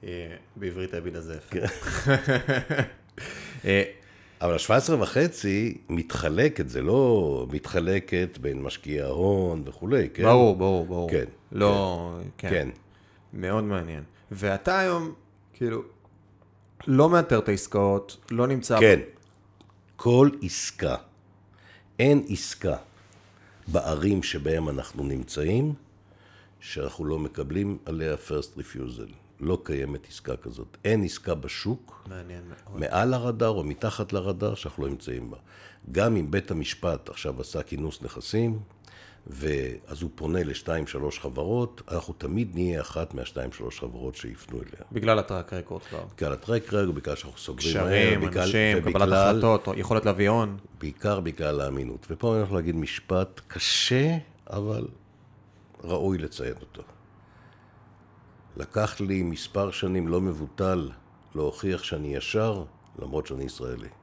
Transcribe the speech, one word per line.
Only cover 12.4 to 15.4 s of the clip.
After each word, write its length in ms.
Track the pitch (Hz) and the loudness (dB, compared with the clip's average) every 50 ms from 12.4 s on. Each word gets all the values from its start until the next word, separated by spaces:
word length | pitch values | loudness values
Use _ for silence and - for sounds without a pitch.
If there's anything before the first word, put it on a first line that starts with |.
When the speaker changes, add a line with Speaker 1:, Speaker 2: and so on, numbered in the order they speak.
| - 95 | -4 0
Speaker 1:
כן. 0 | |
Speaker 2:
כן. 200 | - 87 73 64 - - - - - - - - _ - - _ - | 0 0 0 -2 -6 -12 -18 -20 -20 -20 -20 -20 _ -20 -20 _ -10
Speaker 1:
מאוד 300 | 107 92 92 101 110 110 | -6 -4 -2 0 0 0
מעניין. 400 | 104 101 92 85 82 80 76 73 - - - _ _ | 0 -2 -2 -4 -4 -8 -10 -12 -14 -20 -20 _ _
ואתה 480 | 104 98 98 101 98 98 - - 185 190 | -12 -4 -2 -2 -2 0 0 0 2 2
היום, 340 | 190 185 175 170 165 160 160 - - _ _ _ | 2 2 0 0 -2 -6 -10 -12 -18 _ _ _